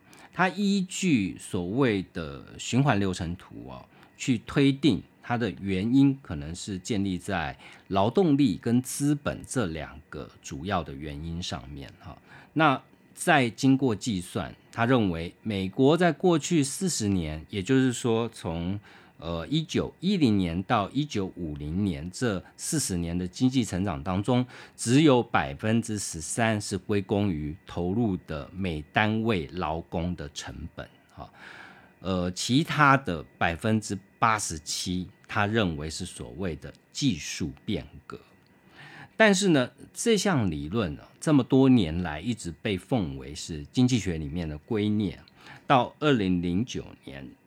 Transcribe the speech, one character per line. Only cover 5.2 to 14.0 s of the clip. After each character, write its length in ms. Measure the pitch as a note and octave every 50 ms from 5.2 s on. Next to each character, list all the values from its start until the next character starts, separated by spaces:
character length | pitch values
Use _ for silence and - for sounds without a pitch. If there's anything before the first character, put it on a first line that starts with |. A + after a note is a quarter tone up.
它 160 | - - A#2+ A#2
的 160 | A#2+ G#2 D#2+ B1+
原 320 | F#2 G2 F#2+ F#2 G2 A#2 B2
因 240 | C#3 C#3 C#3 C3+ C3+ C#3
可 120 | - E2+ D2+
能 180 | C#2+ D2+ E2
是 240 | - - - G2+ F#2
建 240 | - - A#2+ G2 G2
立 120 | G2 F#2
在 400 | E2+ - - G2+ F2 D#2+ C#2 C2 - - - - - - _
劳 200 | F#2+ F#2+ F#2+ A2
动 260 | - G3+ G3 E3 C#3+
力 220 | C#3 D3 B2 E2+ -
跟 220 | - A#2 A#2 B2
资 320 | B2+ - - - C#3+ C#3+ D3+
本 260 | D3 - - C#2+ - C3+
这 220 | - - C#3 A2+ F2
两 320 | D#2+ D#2 C#2+ B1+ C#2+ D2+ - _
个 180 | - D#2 C2 - - -
主 240 | _ - E2 C#2 D2
要 160 | F#2+ G2+ F2+
的 100 | D#2+ C#2+
原 220 | C#2 C2+ D2+ D2+ C#2+ C#2+ D#2
因 200 | E2 E2 E2+ F2+
上 240 | - - C#2+ B1 C2+
面 220 | C#2+ C#2+ C2+ - - -
哈。 180 | - - - - _ _ - - - - _
那 280 | D3 D#3+ D3+ C3 B2+ - _ _ _ _ _ _
再 360 | - - F3+ E3+ C#3+ B2+ A#2
经 280 | - - - C3+ C3+ C3
过 160 | C#3 C3 A2
计 240 | F#2+